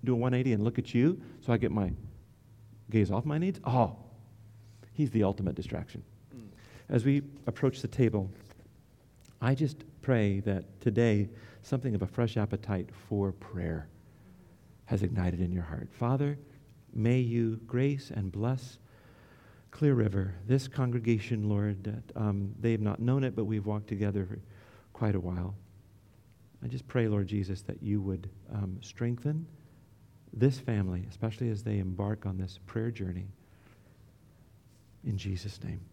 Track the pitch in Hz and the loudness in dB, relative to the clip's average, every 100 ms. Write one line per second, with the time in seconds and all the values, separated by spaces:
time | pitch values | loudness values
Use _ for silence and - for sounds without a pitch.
0 | 113 123 123 123 127 110 110 117 127 120 | 2 2 4 2 4 4 2 0 2 4
1 | 139 185 - - - 117 123 107 95 - | 4 4 -6 -12 2 2 4 2 0 -2
2 | - - - - - - - - - 110 | -10 -16 -20 -20 -20 -20 -20 -20 0 4
3 | 101 98 131 151 180 190 - 127 113 - | 4 2 0 0 0 -2 0 4 4 2
4 | - - - - - - - - - - | -16 -20 -20 -20 -20 -20 -20 -20 -18 -2
5 | 147 110 98 101 92 - - - - - | 0 4 4 2 -2 -2 -6 -6 -8 -12
6 | - - - 131 107 - - - - 123 | -16 -20 -20 -18 -18 -20 -20 -20 0 2
7 | 120 139 139 - - 107 135 127 - - | 4 2 0 -8 -8 0 0 0 -8 2
8 | 120 107 95 95 - - - - - - | 2 4 -4 -8 -20 -20 -20 -20 -20 -20
9 | - - - - 117 135 147 - - - | -20 -20 -20 -4 0 2 0 -2 -16 -10
10 | - 123 104 98 104 95 - - - 110 | 2 4 4 2 0 -2 -2 -2 0 4
11 | 117 107 98 - - - - 135 131 104 | 6 6 2 -4 -18 -20 -4 -2 0 0
12 | 92 - 117 113 104 98 - 98 90 - | -2 0 0 2 -2 -2 -2 -4 -4 -12
13 | - 104 98 95 - 90 87 80 76 - | -4 0 0 -2 -10 -6 -4 -4 -6 -16
14 | - - - - - - - - - 113 | -20 -20 -20 -20 -20 -20 -20 -20 -4 -2
15 | 95 87 90 85 87 90 82 78 120 - | 0 0 0 2 0 0 -4 -6 -10 -4
16 | 120 131 143 143 - - - - - 120 | 0 0 0 -4 -10 -20 -20 -20 -12 -2
17 | 110 127 123 117 113 113 113 123 139 139 | 2 4 2 2 0 -2 -4 0 0 0
18 | - 127 95 90 110 131 127 - - - | -6 -4 -4 -2 -2 -2 -6 -18 -20 -20
19 | - - - - - - - - 151 127 | -20 -20 -20 -20 -20 -20 -20 0 4 6
20 | 107 98 95 90 98 135 131 131 127 120 | 4 2 -2 -4 0 0 2 -2 0 0
21 | 113 113 101 113 104 104 104 98 98 107 | 2 2 2 -2 2 2 0 -2 -4 -8
22 | - - 107 101 98 107 117 113 107 - | -8 -2 0 0 -2 -2 0 2 0 0
23 | 120 135 131 107 104 107 101 104 104 101 | 2 2 2 0 0 0 0 -2 -2 -2
24 | 101 101 92 104 - - - - - - | 0 0 -2 -6 -12 -20 -20 -20 -20 -2
25 | 110 98 87 90 90 98 - - - - | 0 0 0 -4 -4 -8 -14 -20 -20 -20
26 | - - - - - - 123 127 - 127 | -20 -20 -20 -20 -20 -12 -8 -8 -4 0
27 | 110 104 95 104 92 95 - - - 104 | 2 2 2 0 -2 -4 -6 -6 0 0
28 | 98 92 95 - - 107 98 95 - - | 0 -2 -4 -12 -8 -4 -4 -6 -12 -4
29 | 120 120 147 156 165 - - - - - | -2 -2 -2 -2 -6 -14 -20 -20 -20 -20
30 | - - - - 127 127 - 110 95 90 | -20 -20 -14 2 4 4 0 0 0 -2
31 | 104 - 113 107 120 107 110 104 92 92 | -6 -4 -6 -2 -2 -2 -2 -2 -2 -2
32 | 101 107 98 92 92 - - 113 113 107 | -2 -2 -4 -4 -6 -8 -8 -4 -4 -4
33 | 95 90 95 - - - - - - - | -6 -6 -8 -12 -20 -20 -20 -20 -20 -20
34 | - - - - - - - - - - | -20 -20 -20 -20 -20 -20 -20 -20 -20 -10
35 | 139 101 98 92 101 - 98 101 - | -4 -4 -2 -4 -6 -10 -8 -10 -12